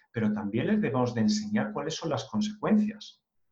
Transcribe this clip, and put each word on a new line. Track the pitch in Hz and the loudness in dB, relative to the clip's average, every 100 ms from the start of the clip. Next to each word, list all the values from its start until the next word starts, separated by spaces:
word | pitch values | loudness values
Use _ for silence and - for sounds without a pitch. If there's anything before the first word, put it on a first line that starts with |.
| _ | _
pero | 117 107 | -2 0
también | 101 98 113 175 | 0 -2 -2 2
les | 214 | 2
debemos | 151 131 120 | 2 2 2
de | 113 | 2
enseñar | 107 104 - 107 139 | 2 2 0 -2 -2
cuáles | 143 147 - | -4 -6 -4
son | 165 | -2
las | 139 - | -4 -2
consecuencias | 107 104 - 151 214 208 - - - _ _ _ | -2 -2 -2 2 4 2 -2 -14 -20 _ _ _